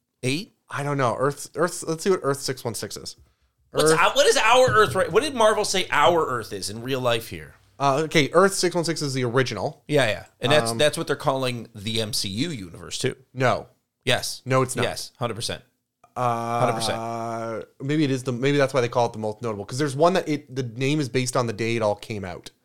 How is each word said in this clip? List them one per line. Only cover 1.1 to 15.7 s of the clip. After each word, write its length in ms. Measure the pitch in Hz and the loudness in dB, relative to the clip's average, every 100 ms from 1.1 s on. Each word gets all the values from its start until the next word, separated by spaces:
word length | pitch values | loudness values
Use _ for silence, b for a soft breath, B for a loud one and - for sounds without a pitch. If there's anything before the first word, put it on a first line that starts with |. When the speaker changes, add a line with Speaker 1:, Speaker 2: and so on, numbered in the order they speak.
| - | 2
Speaker 2:
Earth, 340 | 139 143 - | -2 -2 -8
Earth. 300 | - 175 175 - | -2 -2 -2 -6
Let's 160 | 160 | -2
see 80 | 196 | 0
what 80 | 185 | 0
Earth 160 | 139 139 | 0 -2
six 240 | - 127 | -4 -6
one 100 | 120 | -6
six 220 | 104 107 - | -6 -8 -10
is. 180 | - - _ _ _ _ _ | -14 -16 _ _ _ _ _
Speaker 1:
What's 220 | 139 151 | 2 4
Speaker 2:
Earth 80 | 160 | 6
Speaker 1:
our, 100 | 196 | 4
what 120 | 254 302 | 4 4
is 100 | 277 | 4
our 300 | 220 254 254 | 6 6 6
Earth? 280 | 214 202 185 | 6 4 2
Right? 160 | 170 | 2
What 100 | 180 | 2
did 140 | 302 254 | 2 4
Marvel 280 | 214 214 | 4 4
say 220 | 202 190 - | 0 -2 2
our 340 | 143 156 170 151 | 4 6 6 2
Earth 260 | 120 - | -2 -6
is 180 | 101 90 | -8 -8
in 120 | 110 | -8
real 180 | 123 135 | -4 -2
life 280 | 123 117 - | 0 0 -4
here? 260 | 82 73 - _ - | -12 -14 -20 _ -2
Speaker 2:
Uh, 200 | 139 135 156 | 0 0 2
okay, 240 | 165 147 | 2 4
Earth 220 | 170 196 | 4 4
six 200 | 190 180 | 4 0
one 100 | 170 | 0
six 160 | 156 151 | -2 -4
is 140 | 143 | -4
the 80 | 131 123 | -2 0
original. 580 | 123 123 104 123 - - | 0 0 -2 -6 -8 -2
Speaker 1:
Yeah, 220 | 147 117 | 2 2
yeah, 160 | 87 - - | -2 -8 -4
and 100 | 127 | 2
that's, 220 | 147 113 | 2 2
Speaker 2:
Um, 60 | 117 | 2
Speaker 1:
that's 200 | 147 160 | 2 0
what 80 | - | -4
they're 80 | |
calling 540 | 139 147 135 127 120 110 | -2 0 0 -2 -6 -10
the 280 | 107 113 110 | -10 -6 -4
M 120 | 107 | -2
C 160 | - 104 | -4 -4
U 200 | 101 170 | -4 -4
universe 480 | 131 87 85 82 - | -6 -10 -14 -12 -4
too. 160 | 131 - _ | -4 -4 _
Speaker 2:
No. 360 | 127 127 101 - _ _ _ | -2 0 0 -4 _ _ _
Speaker 1:
Yes. 380 | 123 117 - - | 0 0 -2 -8
Speaker 2:
No, 180 | 123 131 | -2 0
it's 120 | 127 | 0
not. 80 | 120 | -2
Speaker 1:
Yes, 300 | 107 90 - - | -4 -4 -12 -6
hundred 140 | 120 | -6
percent. 280 | 101 - 82 _ | -4 -6 -8 _